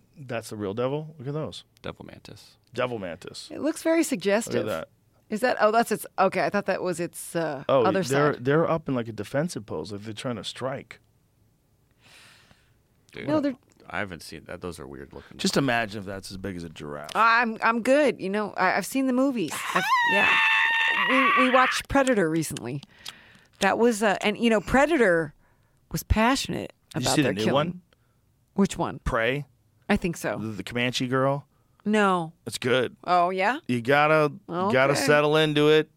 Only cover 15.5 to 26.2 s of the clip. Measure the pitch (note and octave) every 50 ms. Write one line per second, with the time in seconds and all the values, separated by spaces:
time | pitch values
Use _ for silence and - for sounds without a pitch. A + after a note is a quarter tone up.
15.5 | - F3 C#3+ C3+ A#2+ A#2 A#2 G#2 G2 A2 F#2+ F#2+ G2+ G2 - - G2+ F#2+ F#2+ G2+
16.5 | F#2+ F2 E2+ E2 D#2 - D2+ D2 D2 D2 D2 D#2 - F#3+ A3 A3+ A3+ A#3 B3 A3+
17.5 | A3 - - A3 A3+ A#3+ G3+ B3+ C4 D4 D4+ B3+ G3 - - F#3+ G3 G#3+ G#3 G3
18.5 | - - F#3 F#3 C#3+ - F#3 - - C4+ C4+ C4 B3 B3+ C4 C#4+ C4 A#3 F3 C#3+
19.5 | - - - - - - F#5+ G#5+ C6 B5 A#5+ A#5+ A5+ A5+ - - - - - -
20.5 | - - - - - - - - - - - - B3+ C4 C4 - - B3+ B3+ B3+
21.5 | A#3+ C4 B3+ C4 - - - - - C#4 C4+ B3+ B3+ G3+ F3+ D#3 D#3+ E3 D#3 -
22.5 | - - - A#2+ C3+ D3 - - _ - - - - - - - - - _ _
23.5 | _ - G3 G3 F#3+ - A3+ A#3+ A#3 G3 A3 G#3+ F#3 - - G#3 G#3 - A3+ A#3
24.5 | A3+ G#3 D#3 - - B3+ C#4+ D4+ F4 D4 A#3 G3 F3 E3 D#3+ D3 - _ _ _
25.5 | _ _ _ _ _ _ _ - - E3 - - - G#3+